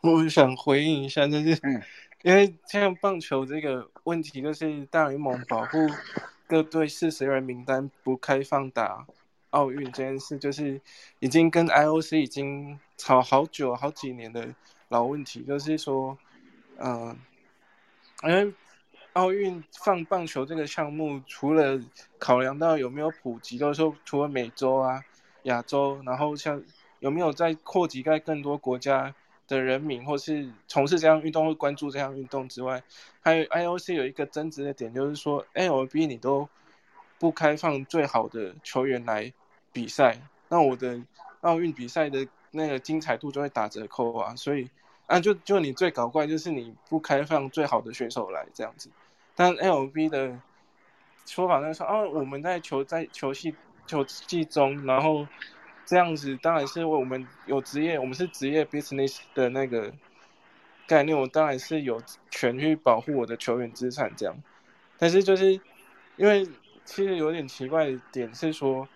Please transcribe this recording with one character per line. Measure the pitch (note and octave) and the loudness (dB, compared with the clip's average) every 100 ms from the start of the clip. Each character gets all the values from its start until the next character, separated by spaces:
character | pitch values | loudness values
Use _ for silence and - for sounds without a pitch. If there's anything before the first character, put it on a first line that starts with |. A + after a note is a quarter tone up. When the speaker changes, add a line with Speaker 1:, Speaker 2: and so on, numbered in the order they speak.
Speaker 1:
我 | E3 E3 D#3+ | 6 6 6
想 | D#3 C3+ B2+ | 6 6 4
回 | - C#3 | 2 2
应 | D#3 D3 | 4 0
一 | C3+ | -2
下， | D3+ C#3+ | 0 2
就 | D3+ | 2
是， | D#3 D#3+ | 2 2
Speaker 2:
嗯。 | C#3+ B2 - - - - | 2 -4 -6 -20 -20 -2
Speaker 1:
因 | F3 F#3+ | 6 8
为 | G3+ E3 - | 8 2 -6
像 | G3+ G3+ F3+ | 0 0 2
棒 | G3+ F#3 | -2 -2
球 | D#3+ C3+ C3 | -2 -2 -2
这 | D3+ | -4
个 | D3+ B2+ A2 - | -4 -4 -8 -8
问 | - E3+ | -4 -4
题， | D#3 C3+ | -4 -6
就 | C#3+ | -6
是 | D3+ D#3+ D3 C#3 | -4 -4 -6 -2
大 | E3 D3+ | 2 2
联 | C#3 | 0
盟 | C#3+ B2+ B2 | -4 -4 -4
保 | A2+ A2+ | -4 0
护 | D#3+ D#3 D3 - - - _ _ | 2 2 0 -8 -8 -8 _ _
各 | D#3+ | 0
队 | D#3 D#3+ D3+ | 2 0 -2
四 | - E3 | 0 -2
十 | D#3 C3+ | 0 0
人 | C3+ | 0
名 | C3 B2 | -2 -8
单 | B2 C3 C#3 _ | -2 -2 -2 _
不 | - C3 | -4 -4
开 | - C3+ | 0 0
放 | C#3 C#3+ C3 | 2 -2 -2
打 | B2 A2 G2+ C#3 _ _ _ _ | -2 -2 -4 -16 _ _ _ _
奥 | C#3+ C3+ | 0 0
运 | C#3 C3 | -2 -8
这 | B2 | -6
件 | C3+ C3+ | -6 -6
事， | - C#3+ | -8 -6
就 | C#3+ | -6
是 | C#3+ D3 C3+ _ - - _ | -4 -4 -6 _ -20 -20 _
已 | C3 | 2
经 | D3+ E3 | 6 6
跟 | E3+ E3 | 4 4
I | C#3+ D3+ | 6 6
O | D#3+ | 2
C | D#3+ D#3+ | 2 0
已 | C3 | 0
经 | C#3 C#3 C#3 C#3+ C#3+ _ - | -4 -6 -8 -12 -16 _ -14
吵 | - C3 | 4 4
好 | B2+ C3+ D#3+ | 6 2 2
久、 | - C3+ | -2 -4
好 | A#2+ C#3 | -2 -6
几 | C#3 C#3 | -6 -12
年 | B2 A2+ | -10 -10
的 | D3+ A#2+ B2+ _ _ _ | -10 -10 -14 _ _ _
老 | A#2+ | 0
问 | A#2+ D3 | 0 -4
题， | C3+ A#2+ | -10 -14
就 | B2+ C#3+ | -6 -6
是 | C#3+ D#3 | -2 -4
说， | D3 C3+ C3+ C3+ _ _ _ _ _ - | -2 -4 -4 -10 _ _ _ _ _ -8
呃， | B2+ A#2+ A#2 A#2+ - _ _ _ _ _ _ _ _ - | -6 -6 -8 -14 -20 _ _ _ _ _ _ _ _ -6
因 | D#3 | 2
为 | F3+ G3+ F#3+ _ _ _ _ - | 2 2 -4 _ _ _ _ -4
奥 | F3+ F#3 | 0 2
运 | G3 G3 F3 D#3 - | 2 -2 -4 -14 -2
放 | - F#3 E3 | 0 0 0
棒 | F#3 E3 | -2 -2
球 | C#3+ C#3 | -6 -4
这 | D#3+ | -4
个 | D3 | -4
项 | - D3 | -4 -6
目， | D3+ D#3 C#3 B2+ | -4 -4 -6 -12
除 | - C#3 | -4 2
了 | D#3 C#3+ C3+ A#2 - - _ | 4 4 2 -6 -20 -20 _
考 | - B2+ | 2 4
量 | C3 C#3 | 4 0
到 | E3 D#3 | 2 2
有 | B2+ | -2
没 | C#3 | -4
有 | D#3 D#3+ | -6 -6
普 | C3 A#2 | -10 -10
及， | - B2 | -12 -2
就 | D3 | -2
是 | D3 | 2
说 | D#3+ D3+ | 0 0
除 | - C#3 | -4 -2
了 | D3 | -2
美 | C3+ A#2 | -2 -6
洲 | - C3 C3 | -2 2 2
啊、 | C3 C3 - _ _ _ | 0 -4 -10 _ _ _
亚 | C3 A#2+ | -4 -2
洲， | A#2+ C#3 C#3 C#3 C3 | 0 0 0 -2 -6
然 | B2+ | -2
后 | D3+ D3 | -2 -2
像 | D#3 C#3+ - _ _ _ | -6 -6 -10 _ _ _
有 | C3+ | -2
没 | D#3 | 0
有 | E3+ | 0
在 | C#3+ E3+ | 2 0
扩 | D#3+ - F#3+ E3+ | 0 -2 0 0
及 | C3+ | -2
在 | D3 D#3 | 0 0
更 | D#3+ D3+ | 0 -4
多 | C#3+ C#3+ | -4 -4
国 | C3+ C#3+ | -2 -2
家 | C#3 C3+ C3+ - _ _ _ | 0 0 0 -10 _ _ _
的 | C3+ | -2
人 | C3 C3+ | 2 0
民， | D3+ B2 C3+ | -2 -6 -4
或 | C#3 | -6
是 | - D3+ C3+ A2 _ | -2 -6 -6 -14 _
从 | D3 C#3+ | 0 2
事 | E3+ | 6
这 | D#3 | 6
样 | D#3 | 6
运 | D#3+ | 4
动 | D#3 | 0
或 | D#3 D#3 | 0 0
关 | C#3+ C#3+ | -2 -2
注 | D3 | -6
这 | C#3 | -4
项 | C3+ C3+ | -6 -6
运 | C3 | -8
动 | C#3 C3 | -8 -8
之 | - | -6
外， | B2+ C3 _ - - _ | -6 -6 _ -20 -20 _
还 | E3 | 2
有 | E3 D#3 | 4 2
I | E3 F3 | 0 0
O | F3 | -4
C | - E3+ | -4 -4
有 | C3 | -4
一 | |
个 | C#3 C#3 | -4 -6
争 | D#3 D#3+ | -4 -8
执 | D3 | -6
的 | C#3+ | -8
点， | C#3 A#2 | -6 -8
就 | B2 C#3 | -4 -4
是 | D3 | -4
说 | D3 C#3+ - | -4 -4 -4
L | - F3+ C3+ C3 | -2 0 0 0
B | D3+ D#3+ | -2 -2
你 | A#2+ | -2
都 | C3 C#3 C#3+ _ _ _ _ - - _ | 0 0 -2 _ _ _ _ -20 -20 _
不 | E3 | 0
开 | D#3+ D#3 D3 | 2 0 2
放 | E3+ C#3 C3+ | 0 -2 -2
最 | E3 C#3+ | 0 2
好 | A#2+ - | 0 0
的 | A2+ G2 F#2 | -4 -8 -8
球 | - C3+ C3+ | -4 -2 0
员 | B2 A#2+ | -2 -2
来 | G#2+ A2+ - _ _ _ | -4 -4 -14 _ _ _
比 | B2 A#2 | -8 -8
赛， | - C3 A2+ - _ _ | 4 4 4 -12 _ _
那 | E3+ | 4
我 | C#3+ B2 | 4 2
的 | B2+ A#2+ A#2+ _ - - | -4 -6 -12 _ -20 -4
奥 | E3+ E3 | 0 2
运 | E3+ | 0
比 | C#3 A#2+ | -4 -6
赛 | E3 D3+ | -2 0
的 | C3+ C3+ _ _ | -2 -6 _ _
那 | D#3 D#3 | -4 -2
个 | C3+ | -2
精 | - D#3 | -2 -4
彩 | D3+ A2+ | -2 -4
度 | D3 | -4
就 | C#3 | -6
会 | C#3+ | -4
打 | B2 G#2 | -2 -4
折 | A2 G2 | -6 -12
扣 | - A#2 A#2 | -4 -4 -2
啊， | G#2 B2 | -6 -6
所 | - C#3+ | -6 -4
以， | B2+ _ _ _ - | -6 _ _ _ 0
啊， | F3+ | 2
就， | F3+ | 4
就 | F#3 - G3+ | 0 2 0
你 | D3 | 0
最 | B2+ F3+ | 0 0
搞 | - A#2+ | 0 -2
怪 | D#3 D3+ | 0 0
就 | D#3 | -2
是 | F3 | -4
你 | C#3+ A#2 A2+ _ | -6 -8 -16 _
不 | D#3 | -4
开 | - C#3+ | 0 0
放 | D3 D#3 C3+ | 2 -2 0
最 | D#3+ C#3+ | -2 0
好 | A#2+ | 0
的 | A2+ | -2
选 | - A#2 | -8 -6
手 | B2 G2 | -6 -6
来 | E2+ - | -8 -10
这 | - | -12
样 | A2+ - | -12 -12
子。 | - _ _ _ _ | -20 _ _ _ _
但 | - F3+ F3+ | 2 2 4
L | D#3+ D3+ C3+ | 2 2 0
B | D3+ D#3 | -2 -2
的 | D3 C3+ B2 _ _ _ _ _ _ _ _ - | 0 -4 -6 _ _ _ _ _ _ _ _ -12
说 | - F3+ | -2 2
法 | D3+ | 2
就 | D3+ | 0
是 | |
说， | D#3+ F3 | -6 -2
哦， | G#3+ G3+ | -2 0
我 | D3+ | -4
们 | C3+ C#3 | -4 -6
在 | D3 F3 | -4 -4
球， | - C3+ | -4 -4
在 | C#3 E3 D#3 | -4 -6 -6
球 | - C3+ | -6 -6
系， | C#3 D#3+ D3+ - _ - | -6 -10 -12 -20 _ -6
球 | D#3 | -4
季 | C#3 - - F3 D#3 | -4 -6 -6 -4 -2
中， | D#3 C3+ C#3+ C3+ | 2 2 2 0
然 | C3 | 2
后 | D#3 D3+ D3 - - - - - - | 2 0 -4 -12 -18 -18 -20 -20 2
这 | F3+ | 4
样 | F3 D#3 | 4 0
子 | C#3+ C3 | -6 -2
当 | E3 | 0
然 | E3 C#3 | 0 -2
是 | E3+ E3 | -4 0
我 | D#3 | 0
们 | B2+ C3 B2+ - - | 0 -6 -8 -18 -4
有 | C3+ | -4
职 | C3+ D3 | -2 -2
业， | D#3+ D#3 | -2 -2
我 | C3 | -4
们 | |
是 | C3 F3+ | -4 -6
职 | - C3+ | -4 0
业 | D3+ D3 | 0 0
business | D3 C3+ C3+ C3+ - - | -4 -6 -2 -2 -4 -10
的 | - B2+ | 0 0
那 | C3 C3+ | 0 -2
个 | A#2 G#2 - _ _ _ _ _ _ _ _ - | -4 -6 -12 _ _ _ _ _ _ _ _ 4
概 | D#3+ | 4
念， | C#3+ D3+ | 4 2
我 | C3 | 2
当 | D#3 D#3 | 2 2
然 | C3 | 0
是 | - D#3+ | -4 -4
有 | C3+ A#2 - - _ | -2 -6 -8 -20 _
权 | - B2+ B2 | -2 0 2
去 | D#3+ D#3 | 0 2
保 | - A2+ | 4 2
护 | B2 C#3 | 2 -2
我 | A2+ | -2
的 | A#2 | -4
球 | - A#2+ | -2 -2
员 | A#2+ | -4
资 | A2+ B2 | -6 -6
产 | B2+ A2+ - | -4 -6 -4
这 | G2 | -8
样。 | - - _ _ _ _ _ | -8 -18 _ _ _ _ _
但 | E3+ | 4
是 | F#3 | 4
就 | F#3+ F#3+ | 4 4
是 | F#3+ F#3+ - _ - - _ - | 4 2 -4 _ -20 -20 _ 2
因 | G3+ | 4
为 | G3+ F#3 C#3 _ - | 4 2 -8 _ -20
其 | - - G3 | -14 -4 -2
实 | F3+ | 0
有 | D3+ | -2
点 | E3+ C3+ | -2 -8
奇 | - C3 | -8 -2
怪 | D#3+ D3 | 0 0
的 | C3 - | -2 -8
点 | C3 A#2 A2+ | -8 -8 -4
是 | D#3+ | -4
说 | D#3 C3+ C3 C3+ | 0 -2 -2 -6